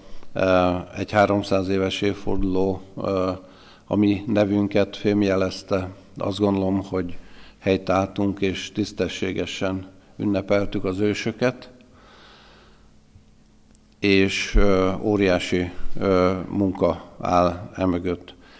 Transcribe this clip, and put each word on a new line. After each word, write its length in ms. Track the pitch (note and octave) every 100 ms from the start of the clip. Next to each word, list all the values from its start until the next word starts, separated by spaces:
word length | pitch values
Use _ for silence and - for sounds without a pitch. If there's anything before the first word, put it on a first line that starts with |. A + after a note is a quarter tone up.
| - - -
Eh, 680 | - F#2+ F#2 F2+ F2+ - -
egy 120 | F#2+
háromszáz 580 | G#2+ G2+ G2+ G2 F#2+ F#2
éves 320 | G2 F#2+ -
évforduló, 800 | G2+ F#2+ - G2 G2 F#2 F#2+ F#2+ - -
eh, 320 | G2 F#2+ F#2 F2+ - - - - -
a 40 | G2
mi 280 | G#2 G2 G#2
nevünket 680 | G#2 G2+ G#2 G2+ G#2 G2 -
fémjelezte. 920 | G#2+ G#2 G2 F#2+ F#2+ - - G2 F#2 - - -
Azt 220 | G2+ G2
gondolom, 440 | G2+ G2 F#2+ G2
hogy 340 | F#2+ F#2 F2 - - - - -
helyt 300 | G2+ F#2+ -
álltunk 520 | F#2 F#2+ - G2+ F#2
és 300 | G2 F2 -
tisztességesen 1160 | G#2+ G2+ - F2 - F#2+ F2+ F2 - F#2+ F#2+ F#2 - - -
ünnepeltük 680 | G#2+ F#2+ F#2+ G2+ G2 G#2 F#2+
az 140 | F#2
ősöket, 680 | G#2 G2 A#2 - B2 B2 - - - - - - - - - - - - - - - - - - _ _ _ - _ _
és, 560 | G2+ G2 F#2+ - - -
ö, 360 | G2 F#2+ F#2 F#2+
óriási, 720 | G#2+ G#2 F#2+ F2+ - F2+ F2+ - - -
ö, 400 | G2 F#2 F#2 F#2 -
munka 640 | G2+ G2 - F2 E2 - -
áll 500 | F#2 F2+ F2+ F2 - -
emögött. 580 | F#2 F2 F2+ F2 - - -